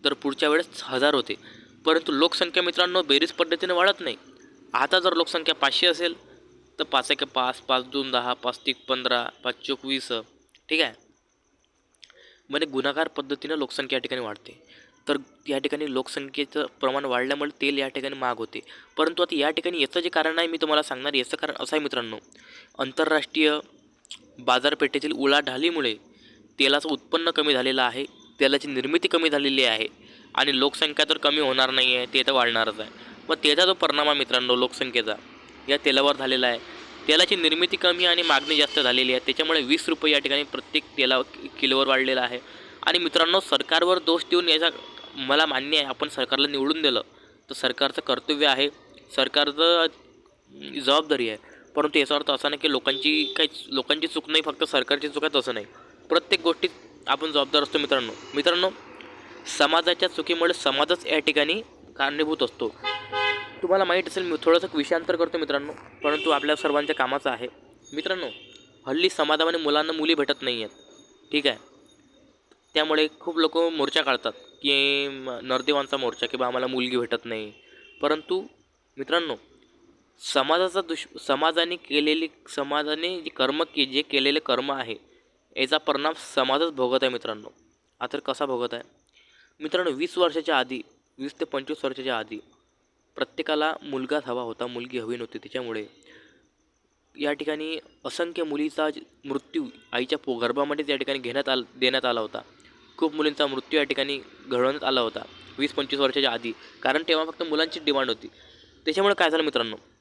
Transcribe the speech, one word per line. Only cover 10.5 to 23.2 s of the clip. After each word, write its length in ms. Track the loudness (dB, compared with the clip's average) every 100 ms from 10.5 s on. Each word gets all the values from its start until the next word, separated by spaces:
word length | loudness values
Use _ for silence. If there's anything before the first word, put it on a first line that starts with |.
| _ -6
ठीक 120 | -2
आहे. 120 | -2 -4 _ _ _ _ _ _ _ _ _ _ -20 _ -20 _ _
म्हणजे 180 | -4 -2
गुणाकार 420 | 0 -2 0 -2
पद्धतीनं 480 | -4 -6 -6 -4 -4
लोकसंख्या 400 | -4 -6 -4 -4
या 40 |
ठिकाणी 220 | -4 -6
वाढते. 400 | -8 -12 -18 -20 _ -20 -20 _ -4
तर 80 | -4 -4 _ -6
या 100 | -4
ठिकाणी 340 | -2 -4 -4
लोकसंख्येचं 760 | -4 -4 -8 -8 -6 -4 -4 -6 _
प्रमाण 240 | -2 -2
वाढल्यामुळे 560 | 0 0 0 -2 -4 -2
तेल 180 | -2 0
या 100 | -2
ठिकाणी 280 | -4 -8 -4
महाग 200 | -4 -4
होते. 220 | -8 -10 -16 -20 -14 -2
परंतु 260 | 0 2
आता 120 | 0 2
या 140 | 2
ठिकाणी 300 | 0 -2 0
याचं 200 | 0 0
जे 80 | 0
कारण 300 | 0 2 0
आहे 100 | 0
मी 80 | 0
तुम्हाला 260 | 2 2
सांगणार, 320 | 0 -4 -2
याचं 220 | -2 -2 -4
कारण 180 | -6 -6
असं 160 | -2 -2
आहे 60 |
मित्रांनो, 340 | -2 -4 -4 -10 _ -20 -20 -20 -20 -6
आंतरराष्ट्रीय 800 | -6 0 2 2